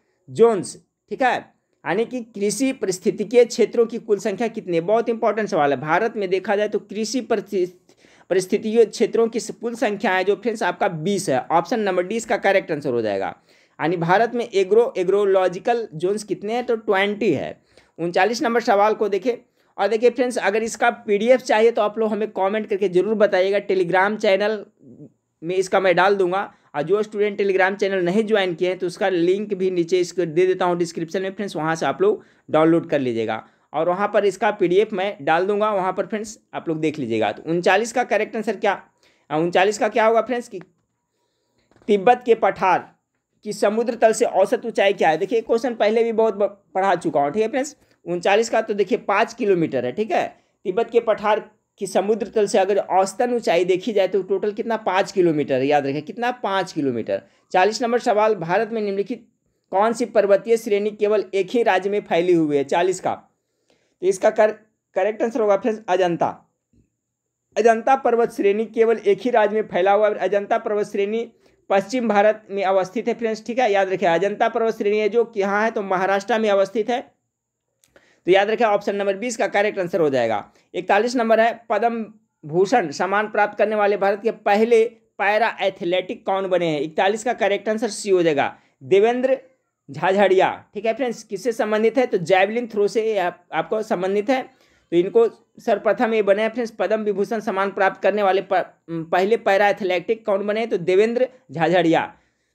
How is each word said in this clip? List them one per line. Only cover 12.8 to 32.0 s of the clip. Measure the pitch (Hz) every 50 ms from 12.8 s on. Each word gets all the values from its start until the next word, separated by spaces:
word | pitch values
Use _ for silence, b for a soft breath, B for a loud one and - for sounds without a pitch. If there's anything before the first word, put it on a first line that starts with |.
| 131 147
हो | 120 120
जाएगा। | 110 107 101 98 95 85 - - b b b b b b b b
यानी | 143 156 180
भारत | 175 165 165 180 202 226 233 -
में | 240 226
एग्रो, | - - 190 196 185 202 220 233 202 -
एग्रोलॉजिकल | 185 185 175 185 202 208 196 190 190 185 185 175 196 185 247 240 240 226 - -
जोन्स | 156 165 180 208 214 208
कितने | - 180 160 - 208 226
हैं? | 247 240
तो | 247 233
ट्वेंटी | 226 220 - 202 190 196 202 208 202 233 208 147
है। | 117 85 78 - - b b b b b b b -
उनचालीस | 160 175 175 190 185 208 240 226
नंबर | 302 233 226 240
सवाल | 226 254 220 202 202 220 214
को | 214 220 202
देखें, | 196 196 180 254 233 - - _ _ _ _ _ _
और | - 196
देखिए | 196 220 226 240 240
फ्रेंड्स, | 226 - 254 247 226 247
अगर | - 196 202 220 220
इसका | 226 - - 254 240 226 240
पीडीएफ़ | - 220 202 202 220 233 262 247
चाहिए | - - 247 214 220 233
तो | 233 240
आप | 208 208 208 220
लोग | 220 214
हमें | 220 202 214 214
कमेंट | - - 190 196 208 220 214 208
करके | 214 185 208 190
ज़रूर | 175 180 185 208 220
बताइएगा, | 202 214 196 202 185 185 196 202 202 202
Telegram | - 196 190 180 170 175 185 185 202 214
चैनल | 208 214 214 190 196 202 208 220 208 - - _ _ _ 135 120 - 151 - _ _ _ _ _ _
में | - 165 185
इसका | 185 185 185 - 196
मैं | 190 190 175
डाल | 175 180 196 202
दूंगा। | 196 190 175 175 196 214 - b b b b -
और | 147
जो | 151 160 190 208 214
स्टूडेंट | 208 - 208 202 208 202 202
Telegram | 208 196 190 185 185 190 202
चैनल | 190 208 196 196 190 175
नहीं | 170 180 220 226
ज्वाइन | 208 220 202 190 185 175
किए | 160 180 180
हैं | 185 180
तो | 190
उसका | 175 170 - 214 196
लिंक | 185 170 165 180 185 202 214 202 208
भी | 180 185 185
नीचे | 185 175 170 165 185 180
इसको | 180 175 175 - 175
दे | 165 147 170 185
देता | 185 185 185 190
हूँ | 180 175
डिस्क्रिप्शन | 175 175 170 - - 170 160 - 196
में | 190 196 196
फ्रेंड्स, | - 208 202 -
वहाँ | 175 156 160 160
से | 165 170
आप | 139 139 -